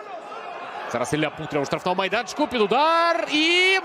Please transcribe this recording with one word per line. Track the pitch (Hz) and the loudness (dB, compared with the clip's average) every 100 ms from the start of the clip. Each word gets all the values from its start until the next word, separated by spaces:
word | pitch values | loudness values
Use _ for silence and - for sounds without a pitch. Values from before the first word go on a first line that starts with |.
| 415 359 - - - - - - - | -12 -14 -12 -12 -12 -12 -10 -10 -6
Зараз | 120 120 | -4 -2
Ілля | 151 151 | -2 -2
Путря | - 156 143 | -4 -4 -4
у | 139 | -2
штрафному | 156 180 185 | -2 0 0
майданчику. | 190 214 240 - 302 | 0 -2 -2 -2 -2
Під | 240 | 2
удар. | 202 247 311 330 339 330 294 | 2 4 4 4 2 2 0
І | 294 320 349 370 381 | 2 4 6 4 4